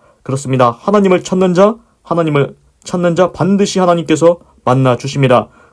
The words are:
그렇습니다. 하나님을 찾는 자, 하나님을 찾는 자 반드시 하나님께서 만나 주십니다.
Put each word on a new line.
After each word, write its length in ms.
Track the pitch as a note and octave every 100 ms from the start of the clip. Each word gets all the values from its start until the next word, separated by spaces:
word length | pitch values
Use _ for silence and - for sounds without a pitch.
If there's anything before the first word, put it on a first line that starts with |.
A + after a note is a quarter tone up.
| _ _
그렇습니다. 480 | - C3+ C3 C3 A#2+
하나님을 520 | A#2+ - G#3 F#3+ F3
찾는 320 | - F#3 F#3
자, 220 | F3 G3+ A#3 _ _
하나님을 540 | - E3+ D#3+ C#3+ C#3 - _ _
찾는 320 | - F3+ F3 E3+
자 160 | F3
반드시 460 | - F3+ G3 G3+ F#3+
하나님께서 580 | F3+ E3+ D#3 D3+ E3+ F3 _ _
만나 320 | A#2+ C3 C3 B2
주십니다. 520 | C#3 C#3+ C3+ A#2+ - _ _